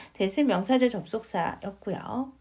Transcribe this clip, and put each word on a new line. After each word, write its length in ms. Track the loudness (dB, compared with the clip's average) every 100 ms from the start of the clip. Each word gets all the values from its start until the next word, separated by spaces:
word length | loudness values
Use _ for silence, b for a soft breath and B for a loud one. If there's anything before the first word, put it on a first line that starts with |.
| B
대신 360 | -2 0 2 2
명사절 420 | 2 4 4 4
접속사였고요. 1400 | 2 -6 -6 -4 -2 -2 -4 -10 -10 -6 -6 -6 -6 -6 -10